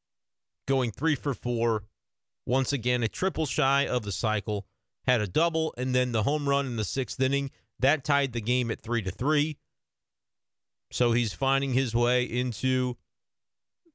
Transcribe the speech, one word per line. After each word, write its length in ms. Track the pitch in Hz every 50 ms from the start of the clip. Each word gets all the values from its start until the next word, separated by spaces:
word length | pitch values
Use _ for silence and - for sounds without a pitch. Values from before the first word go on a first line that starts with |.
| _ _ _ _ _ _ _ _ _ _ _ _ _
going 240 | - 139 135 127 117
three 240 | - - 143 160 151
for 220 | - - 147 127
four. 480 | - - 123 123 113 117 117 113 107 - - _ _ _ _ _ _ _ _ _ _ _ -
Once 260 | 120 135 131 - 143
again, 300 | 131 107 123 123 123 117
a 40 | 110
triple 380 | - - 190 190 156 - 160
shy 400 | - - - 139 135 139 139 139
of 180 | - 120 123 107
the 80 | 101
cycle. 540 | 98 - - 110 107 104 - - 107 101 - - _ _ _ _ _ _ _
Had 160 | - 127 117
a 60 | 104 95
double, 460 | 92 151 165 170 160 160 160 160 - -
and 160 | 131 131 127
then 200 | 127 127 127 117
the 100 | 113 107
home 260 | 131 151 151 147 139
run 160 | 139 139 139
in 120 | 135 120 113
the 60 | 107
sixth 380 | - - 139 127 - - -
inning. 300 | 131 135 139 139 139 139 - _ _ _ _ _
That 240 | 123 135 156 147 -
tied 300 | - 143 143 139 135 113
the 80 | 123
game 300 | 110 113 123 127 123 117
at 100 | 113 -
three 220 | - 113 117 117 98
to 80 | 95
three. 460 | - - 127 139 156 147 147 160 151 - _ _ _ _ _ _ _ _ _ _ _ _ _ _ _ _ _ _ _ _ _ _ _ _ _ _
So 220 | - - 123 120
he's 220 | 117 123 120 107 -
finding 400 | - 135 131 135 135 139 139 123
his 200 | 131 135 117 107
way 300 | 117 120 120 123 127 123
into 760 | - - 123 127 127 113 - - 131 131 127 127 127 120 - _ _ _ _ _ _ _ _ _ _ _ _ _ _ _ _ _ _ _